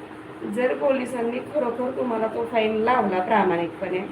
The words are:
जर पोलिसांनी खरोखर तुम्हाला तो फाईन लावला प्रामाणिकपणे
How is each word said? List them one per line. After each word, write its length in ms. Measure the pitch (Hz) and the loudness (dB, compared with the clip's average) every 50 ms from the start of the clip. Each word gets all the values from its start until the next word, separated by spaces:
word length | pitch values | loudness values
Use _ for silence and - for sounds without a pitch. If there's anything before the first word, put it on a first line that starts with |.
| - - - - - - - - - 220 | -16 -16 -16 -16 -16 -16 -14 -10 -8 -6
जर 220 | 202 240 247 254 277 | -2 2 2 4 4
पोलिसांनी 640 | 269 294 277 262 254 247 247 254 240 233 233 240 254 | 4 4 4 4 4 0 -2 -2 -2 -2 -2 -2 -4
खरोखर 580 | - - 285 294 254 233 226 - 247 262 - - | -4 -4 -2 0 0 0 0 -2 -2 -2 -2 -2
तुम्हाला 300 | 254 247 226 220 220 220 | -2 0 0 0 0 -2
तो 180 | - 233 233 | -2 -2 -4
फाईन 300 | 226 247 226 220 220 220 | 0 2 2 2 2 2
लावला 440 | 214 220 233 254 254 214 202 185 185 | 2 2 4 4 4 2 2 0 0
प्रामाणिकपणे 800 | 185 226 226 208 185 180 170 170 170 165 - - 190 175 180 185 202 202 | 0 2 4 4 4 4 2 0 0 -2 -6 -6 -6 -4 -4 -4 -4 -6